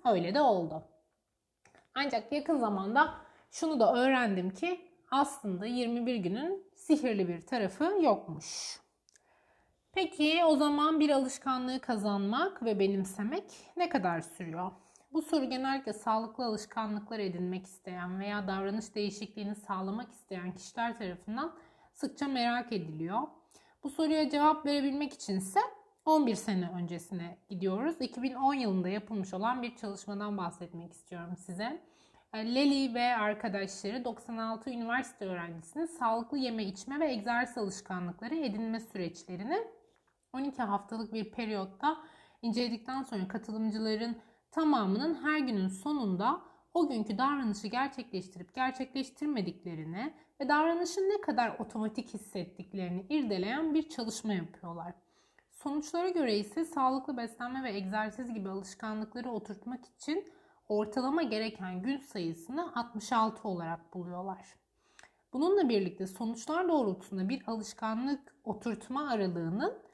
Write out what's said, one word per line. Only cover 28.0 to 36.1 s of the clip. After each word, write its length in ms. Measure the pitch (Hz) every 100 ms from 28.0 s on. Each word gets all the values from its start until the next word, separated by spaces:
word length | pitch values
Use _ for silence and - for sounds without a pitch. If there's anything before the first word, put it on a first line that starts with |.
İki 220 | 254 -
bin 120 | 262
on 200 | 254 269
yılında 340 | 277 233 190 180
yapılmış 460 | 202 208 214 185
olan 280 | 185 214 254
bir 140 | 240 240
çalışmadan 640 | 214 196 - 202 208 202
bahsetmek 540 | 175 - 175 170 170
istiyorum 440 | - - 175 170 180
size. 460 | - 180 220 330 - _ _ _ _
E, 220 | 220 220
Lely 400 | 247 285 277 269
ve 220 | 233 240 240
arkadaşları 880 | 208 208 233 196 190 - 202 240
doksan 320 | 247 226 - 226
altı 340 | 226 220 269
üniversite 540 | 240 226 240 262 -
öğrencisinin 600 | 196 180 170 165 160 - 330
sağlıklı 520 | - 233